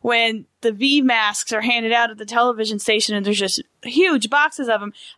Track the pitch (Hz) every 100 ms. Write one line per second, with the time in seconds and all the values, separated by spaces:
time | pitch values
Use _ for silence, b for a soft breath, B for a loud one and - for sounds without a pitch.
0 | - 233 226 220 - _ 233 208 277 285
1 | 262 233 208 208 - 220 233 240 226 233
2 | 233 214 214 233 247 220 220 208 - 214
3 | 214 208 196 202 190 - - _ 240 254
4 | 370 277 220 285 302 - 247 214 208 B
5 | B